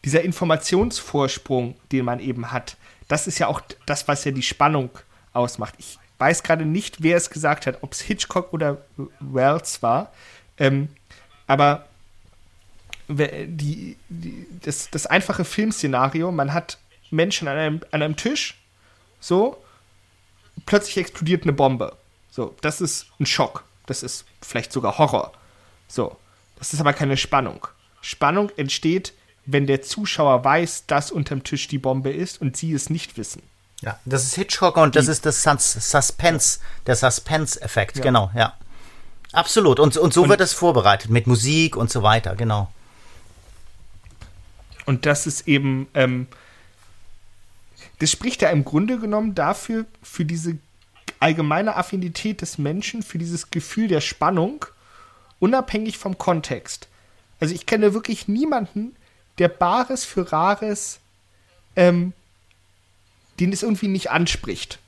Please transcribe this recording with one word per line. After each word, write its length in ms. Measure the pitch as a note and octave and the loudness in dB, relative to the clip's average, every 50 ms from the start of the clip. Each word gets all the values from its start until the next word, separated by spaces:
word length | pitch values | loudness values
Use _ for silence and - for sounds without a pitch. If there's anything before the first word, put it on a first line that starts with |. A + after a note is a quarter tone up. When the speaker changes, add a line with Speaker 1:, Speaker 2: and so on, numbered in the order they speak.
| - | -4
Speaker 1:
dieser 160 | C#3+ C#3 D#3+ | 2 2 2
Informationsvorsprung, 1500 | E3+ F3+ E3+ - F3+ E3 D#3+ D#3 - - - F3+ G#3+ A#3+ A3 - - - - C#3+ C#3 B2+ - - - - C3+ B2+ B2 A#2+ B2+ _ _ _ | 2 2 -2 -2 0 0 0 0 2 0 2 2 2 0 -2 -8 -10 -4 -2 0 0 0 -2 -6 -6 -2 -2 -2 -2 -4 -10 _ _ _
den 140 | - C3 B2 | -2 -2 0
man 140 | A#2+ A#2+ B2 | -2 -4 -4
eben 320 | G2 C3 B2 A#2+ A2+ G#2+ | -6 -6 -6 -6 -8 -6
hat, 260 | B2+ B2+ - - - _ - - - _ - | -8 -8 -8 -8 -18 _ -20 -20 -20 _ -4
das 180 | _ - D3+ - | _ -2 -2 -2
ist 140 | G3 D#3+ - | -4 -2 0
ja 80 | F3 | 0
auch 140 | G#2+ C3+ - - _ - _ _ | 0 0 -4 -8 _ -20 _ _
das, 200 | - D3 - - | -6 -6 -4 -2
was 160 | - C#3+ C#3 - | -2 -2 -2 -2
ja 80 | D3 | -4
die 120 | C3+ C3 B2 | -4 -2 -4
Spannung 480 | - - - C#3+ D3 D#3 C#3+ C3 B2 _ - - _ _ _ _ _ _ | -4 0 2 2 2 4 2 -2 -4 _ -16 -20 _ _ _ _ _ _
ausmacht. 400 | A#2+ B2 A#2+ - - G#2+ - - _ | -2 -2 -2 -2 -8 -10 -12 -12 _
Ich 180 | - - - _ _ _ _ _ | -20 -20 -20 _ _ _ _ _
weiß 240 | B2+ C#3+ E3+ - - | 2 2 2 0 0
gerade 220 | - E3 D#3+ D#3+ | 0 0 0 2
nicht, 360 | D3+ D#3+ G3 G#3 - - - | -2 -2 -2 -4 -6 -10 0
wer 160 | D#3 D#3+ E3+ | 2 2 2
es 140 | E3+ E3 - | 2 0 -2
gesagt 340 | - D#3 D#3 D3+ A#2 - - | -8 -2 0 0 -2 0 -2
hat, 140 | C3+ B2+ - | -6 -6 -6
ob's 200 | - C#3 - - | -12 -12 -12 -12
Hitchcock 520 | - - G#3 - - - - F#3 F3 - - | -6 -6 -6 -6 -6 -4 -4 -4 -4 -4 -4
oder 240 | D#3 D#3+ D3 C#3+ C#3 - _ _ - C3+ - _ _ | -2 -2 -2 -2 -4 -10 _ _ -14 -14 -14 _ _
Wells 600 | C#3+ C3+ C3 B2+ B2+ C#3 D3+ E3+ - - - - | -14 -6 0 2 4 4 2 2 -2 -8 -10 -4
war, 300 | - - A#2 C#3+ G#3 - - - - - - - _ _ _ - | 0 0 0 0 -2 -6 -14 -20 -20 -20 -20 -20 _ _ _ 0
ähm, 300 | D3 C3+ C#3 C#3 C#3+ D3+ - _ _ _ - - - _ _ _ _ | 2 2 2 2 -2 -4 -8 _ _ _ -20 -20 -20 _ _ _ _
aber 400 | - B2+ C3+ C#3+ C#3+ D3 D3 - - _ _ - - _ - - - _ _ - - _ - _ - - - - - - - - | 0 4 4 6 4 4 2 -4 -18 _ _ -20 -20 _ -20 -20 -20 _ _ -20 -20 _ -20 _ -20 -20 -20 -20 -20 -20 -18 -12
we-, 400 | - D3+ C#3+ D3+ C#3+ - - D3+ | -8 -2 -2 -2 -2 -2 -10 -10
die, 500 | D#3 E3+ D#3 D3 D3 D#3 - - - - - - - | -10 -8 -6 -6 -6 -6 -6 -10 -14 -16 -18 -18 -16
die, 380 | E3+ E3+ E3 - - - E3+ - - F3+ - | -14 -12 -12 -12 -14 -14 -16 -18 -18 -12 -8
das, 260 | D3 C#3+ - - - | -8 -8 -8 -8 -8
das 160 | - D#3 - | -8 -8 -2
einfache 380 | - D#3 F#3 - - F#3+ - F3 | 2 2 0 2 0 -4 -4 -4
Filmszenario, 880 | - - - G#3+ A3+ G#3+ - - C#3+ C3 B2 C3 C#3 C3+ D#3+ E3 F#3 | -4 -2 -2 -2 -2 -2 -2 -2 0 2 2 2 2 0 -2 -2 -2
man 220 | F3+ D#3 C#3 C#3 C#3+ | 0 -2 -2 0 -2
hat 240 | E3+ - - - _ _ _ _ _ _ - | -4 -6 -6 -16 _ _ _ _ _ _ -4
Menschen 380 | - D#3+ E3 G3+ G3 - E3+ | 0 0 2 2 0 -4 -4
an 100 | C#3+ C#3 | -4 -2
einem, 240 | D3+ D#3 D3+ D3+ E3 - - | -2 -2 -2 -2 -4 -6 -4
an 100 | - C#3+ | -2 -2
einem 140 | D3 D#3 D#3 | 0 -2 -2
Tisch, 420 | - - A#3 D4+ D4 - - - _ _ _ _ _ _ _ _ _ _ _ _ _ | -2 -2 -4 -2 -2 -6 -8 -10 _ _ _ _ _ _ _ _ _ _ _ _ _
so, 440 | - - F3 F#3 G#3+ C4 D4 - - _ _ _ _ _ _ _ _ _ _ _ _ _ _ _ _ _ _ - - | -4 0 2 2 2 0 -2 -6 -20 _ _ _ _ _ _ _ _ _ _ _ _ _ _ _ _ _ _ -18 -4
plötzlich 320 | - - G#3 G3+ - - | 2 2 2 2 2 -4
explodiert 460 | G3+ F3 - - - E3 D#3 F3+ E3+ - | -4 -4 -4 -6 -6 0 0 0 2 2
eine 100 | F3 C#3+ | 0 2
Bombe. 420 | C3+ C#3+ C3 C3 A#2+ A2 - - _ _ _ _ _ _ _ | 4 2 2 2 0 -4 -8 -10 _ _ _ _ _ _ _
So, 260 | - - D3+ - - _ | -8 -8 -8 -8 -8 _
das 200 | - D3+ D3+ - | -6 -4 -4 -2
ist 260 | F#3 D#3 - - - _ _ _ | -4 -4 -4 -6 -10 _ _ _
ein 60 | D3 | -2
Schock. 380 | - - - - - - - - _ _ _ _ | -2 0 0 0 -2 -2 -10 -16 _ _ _ _
Das 160 | - C3+ - - | -10 -10 -8 -8
ist 220 | B2 - - - _ _ _ | -10 -12 -12 -14 _ _ _
vielleicht 300 | - - - A#2+ A2+ - | -20 -8 -6 -6 -6 -4
sogar 260 | - C3 A#2+ G2+ - | -6 -2 -2 -2 2
Horror. 360 | - D#3 C#3 - G2+ - - - - _ _ _ _ _ _ _ _ _ | 2 2 2 2 0 -2 -2 -10 -20 _ _ _ _ _ _ _ _ _
So, 300 | _ - - A2+ - - _ _ _ _ _ _ _ _ | _ -6 -4 -4 -4 -6 _ _ _ _ _ _ _ _
das 160 | - - - - | -12 -10 -8 -4
ist 60 | D3 | 0
aber 140 | D#3 C#3+ C#3 | 0 0 2
keine 240 | - D#3 C#3 C#3 | 2 0 0 0
Spannung. 500 | C3 - - - C#3 C3 G2+ - - - - - _ _ _ _ _ | -2 -2 0 0 0 0 -2 -8 -10 -14 -16 -16 _ _ _ _ _
Spannung 500 | - - - _ D3+ C#3+ E3 G3 G#3 G3+ - | -14 -14 -6 _ 0 2 2 2 0 -2 -2
entsteht, 560 | - C#3+ C3+ - - - D#3+ E3+ F#3+ F#3 - - _ _ _ _ _ _ | -6 -6 -4 -4 -2 0 0 0 0 -2 -6 -16 _ _ _ _ _ _
wenn 180 | C#3 C3+ C#3+ C#3 | 0 2 2 4
der 160 | C#3 C#3 C3+ | 4 2 0
Zuschauer 600 | - - - - G#3 F#3 - - D#3 C#3+ C3 B2 B2+ | 0 -6 -6 -6 -4 -4 0 2 4 4 4 4 4
weiß, 420 | C#3 C#3+ E3 F3 D#3+ - - - | 4 2 2 2 -2 -6 -10 -6
dass 260 | - D3 C#3+ D3 - | -2 -2 -2 0 -2
unterm 320 | - E3+ C#3+ - D3 C3+ - | -4 -4 -4 -2 -4 -6 -6
Tisch 240 | - - C#3 - | -6 -6 -6 -4
die 120 | - D3 C3+ | -4 -6 -2
Bombe 320 | C3+ C3 C3 C3+ C3 C3+ | -2 0 -2 0 -2 -4
ist 280 | D3 D#3 F3+ F3+ - - | -4 -4 -6 -8 -8 -4
und 160 | C3+ C3 A#2+ | -4 -4 -4
sie 180 | - - D#3+ D#3+ | -4 -4 -2 -2
es 180 | C3+ - - | -2 -2 -4
nicht 260 | D#3 E3+ - - - | -4 -6 -6 -10 -10
wissen. 240 | - G#2 - - - _ _ _ _ _ _ _ - | -12 -10 -10 -12 -16 _ _ _ _ _ _ _ -12
Speaker 2:
Ja, 180 | - A2+ G#2+ - - | -10 -10 -10 -10 -6
das 180 | B2+ C3 C3 B2 | -4 -2 -2 -2
ist 120 | C3+ - | -2 -2
Hitchcock 420 | F3+ G3 - - - F#3+ F3+ - | -4 -4 -4 -2 2 2 2 6
und 180 | E3+ D#3+ D3 B2 | 6 4 6 6
das 100 | D3+ C#3 | 4 4
Speaker 1:
Die 60 | C#3 | 4
Speaker 2:
ist 140 | D#3+ - - | 2 0 0
das 160 | D#3 C#3+ - | 0 0 2
Sus-, 480 | - D#3+ D3 C3+ - - - A2 - - | 2 2 2 4 2 0 0 -2 -2 2
Suspense, 680 | - D3 C3+ - - - - E3+ E3 C3+ - - - - - - - - - | 2 2 2 2 -2 2 2 2 2 4 2 0 0 -2 -6 -8 -8 -6 0
der 100 | - B2+ | 0 2
Suspense-Effekt, 1040 | - - B2+ - - - - D#3 D#3 D#3 - - - - - - A#2 G2+ G2+ - | 4 4 2 2 0 -4 -2 -2 0 0 -2 -4 -6 -8 -2 0 0 0 0 -4
Speaker 1:
Ja. 60 | C#3+ - | -2 2
Speaker 2:
genau, 260 | C3+ B2+ A#2 G2+ F#2 G2 | 4 4 4 4 2 2
ja. 180 | A#2 A2+ A2 - - - - - - - - - - - - - - - - - | 2 2 2 0 -10 -16 -16 -16 -16 -16 -18 -18 -16 -16 -14 -14 -16 -16 -2 0
Absolut, 460 | E3 E3+ - - A3 G3+ D#3+ B2+ C3 | 0 0 2 2 6 6 6 8 8
und, 180 | D3+ D3 B2 | 6 6 6
und 160 | D#3 F3+ E3 B2 | 4 2 4 6
so 100 | F3 F3 | 6 8
Speaker 1:
Und 60 | C#3 | 8
Speaker 2:
wird 100 | G3+ G3 | 8 6
das 140 | F#3 F3 - | 6 0 2
vorbereitet, 560 | - F3 E3+ D#3 B2 G2 G2+ G2+ G2 - A2 | 2 4 4 6 8 8 8 6 6 4 2
mit 160 | A2+ A#2+ G#2+ | 2 4 6
Musik 500 | B2 B2 A2 A2 C3 D3+ D#3+ D#3+ D#3+ - | 6 4 4 4 4 4 4 4 4 2
und 140 | - A#2 A2+ | 0 0 0
so 140 | - B2 G2+ | 0 4 4
weiter, 320 | G#2+ A2 A2+ - F#2+ F#2 | 6 4 4 2 -2 -4
genau. 360 | G2 A#2 A2+ G#2+ G#2 G2 - - - - - - - - - - - - - - - - - - - - - - - - - - - - - - - - - - - - - - - - - - - - | -2 0 0 0 0 -2 -4 -8 -16 -20 -20 -20 -20 -20 -20 -20 -20 -20 -20 -20 -20 -20 -20 -20 -20 -20 -20 -20 -20 -20 -20 -20 -20 -20 -20 -20 -20 -20 -20 -20 -20 -20 -20 -20 -20 -20 -20 -20 -12 -2
Speaker 1:
Und 220 | - C3+ B2 - | -2 -2 0 2
das 180 | D3+ C#3+ C#3+ - | 0 0 2 0
ist 220 | D#3+ D3 - - | -4 -6 -6 2
eben, 400 | - C#3+ C#3 C#3 C3+ C3 C3 C3+ - _ | 2 2 4 4 0 -2 -2 -4 -4 _
ähm, 320 | C#3+ C3 B2+ B2+ B2+ B2+ B2+ - - - - - - - - - _ - - - - - - - - - - - - - - - - - - - - - - - | 2 2 2 2 -2 -6 -8 -12 -20 -20 -20 -20 -20 -20 -20 -20 _ -20 -20 -20 -20 -20 -20 -20 -20 -20 -20 -20 -20 -20 -20 -20 -20 -20 -20 -20 -20 -20 -20 -8
das 140 | - D#3 D#3 | -4 -2 -2
spricht 320 | - - - B3 - - G#3 | -2 -2 -4 -6 -2 2 2
ja 60 | D#3 | 4
im 140 | F3 D3 C3+ | 4 2 0
Grunde 360 | - - D#3 G3 A3 B3+ A#3 | 2 2 0 2 2 -2 -2
genommen 340 | A3+ G#3 G#3 G#3+ A3 A3 G3 | -2 -2 0 0 0 0 -2
dafür, 520 | F3 D3 D3+ G3+ - - - A3+ A3+ A3+ - - - - | 0 0 0 -2 -4 -4 -4 -4 -4 -4 -6 -14 -20 -20
für 220 | - - - F3 | -18 -6 -4 -4
diese 320 | D3+ E3+ E3 D#3+ E3+ E3 D3+ _ _ _ _ _ _ _ _ _ - - _ | -2 -2 -4 -4 -4 -6 -6 _ _ _ _ _ _ _ _ _ -16 -4 _
allgemeine 560 | C3+ D#3+ D#3 E3 D#3 D3 D3+ E3+ G#3 A3 - | 2 2 2 2 0 0 2 0 0 0 -2
Affinität 640 | - F3 - - F#3+ F3+ F3 E3 - - G#3+ G#3 - | -2 -4 -2 -4 -6 -4 -6 -8 -6 -6 -6 -6 -6
des 180 | - - - - | -8 -10 -6 -4
Menschen, 420 | C#3+ C#3+ D#3+ G3 G#3+ - - A#3 | -4 -2 -2 -4 -6 -6 -8 -8
für 160 | G#3+ - - | -10 -8 -6
dieses 320 | E3 E3+ E3+ E3+ D#3+ - _ | -6 -6 -4 -6 -8 -8 _
Gefühl 380 | - E3 D3 - - G#3+ A3+ | -6 -6 -6 -4 -2 -2 0
der 140 | G#3+ F3+ D3+ | 2 2 2
Spannung, 640 | - - - - D3 D#3+ G3 F3 E3 G#3 D4 D4+ - - _ _ _ _ - - - - _ _ _ _ _ _ | 0 -2 -4 0 0 2 2 2 0 0 -2 -8 -12 -14 _ _ _ _ -20 -20 -20 -20 _ _ _ _ _ _
unabhängig 580 | - G3 B3+ C4 B3+ - - G#3+ A3 A3 G#3 | 2 4 4 2 0 0 -4 -4 -4 -4 -8
vom 220 | - - G3 F#3 - | -6 -6 -6 -6 -2
Kontext. 680 | - - F3 D#3+ D3+ - C3+ A2+ - - - - - _ _ _ _ _ _ _ _ _ _ _ | 0 0 0 0 0 -4 -8 -8 -8 -12 -14 -14 -16 _ _ _ _ _ _ _ _ _ _ _
Also 160 | - D3+ F3+ | -2 -2 -2
ich 100 | F3 - | -4 -2
kenne 300 | - A#3 G#3+ G#3+ G#3 G3 | 0 2 4 4 2 2
wirklich 320 | A3 A3 - A3+ - - | 0 -4 -4 -6 -6 -4
niemanden, 680 | - G3+ A#3 D4 D#4+ D4 B3 G#3 - - G3+ G#3+ A#3+ - _ _ _ _ _ _ _ _ | -4 0 0 0 0 0 -2 -2 -4 -6 -8 -8 -8 -12 _ _ _ _ _ _ _ _
der 100 | - F3 | 2 2
Bares 560 | F3 - - F3+ F3 F#3+ B3 B3 - C4 B3 - | 2 4 2 0 2 2 0 0 -2 -4 -8 -8
für 280 | - - G3 F3 - | -6 -4 -4 -4 -2
Rares, 680 | - D#3 E3+ F#3+ G3+ G3+ G#3+ G#3+ G#3 G#3 - - - - _ _ _ _ _ _ _ _ _ _ _ _ _ _ _ | 0 0 2 2 0 0 -2 -6 -4 -6 -8 -12 -12 -16 _ _ _ _ _ _ _ _ _ _ _ _ _ _ _
ähm, 380 | F#3 F3+ F3+ F3 F3 F3 F#3 F3+ _ _ _ _ _ _ _ _ _ _ _ _ _ _ _ _ _ _ _ _ _ _ _ _ - | 4 6 6 6 4 0 -2 -6 _ _ _ _ _ _ _ _ _ _ _ _ _ _ _ _ _ _ _ _ _ _ _ _ -2
den 140 | F3 F3+ G3 | 0 0 0
es 100 | - - | -2 0
irgendwie 240 | A#3 G#3+ F#3 - | -2 0 0 0
nicht 240 | G3+ F#3+ F#3+ - - | -2 -2 -2 -2 0
anspricht. 680 | C3+ D#3+ F3 D#3+ - - - - F#2 - - - - - _ | 2 2 2 2 -2 -6 -6 -8 -8 -8 -8 -12 -14 -20 _